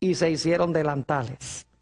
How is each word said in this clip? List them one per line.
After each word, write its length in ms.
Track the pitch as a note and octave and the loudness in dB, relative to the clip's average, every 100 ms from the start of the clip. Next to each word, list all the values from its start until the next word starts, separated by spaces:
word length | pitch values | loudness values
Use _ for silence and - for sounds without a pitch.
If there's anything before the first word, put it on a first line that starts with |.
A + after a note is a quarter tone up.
y 140 | F#3 F3 | 0 2
se 140 | E3+ | 2
hicieron 440 | D#3 D#3+ E3+ F3 | 2 2 2 2
delantales". 920 | D#3+ D3+ C#3+ B2+ C#3+ A#2+ C3 - - - _ | 2 0 -2 -2 -2 -2 -8 -12 -14 -18 _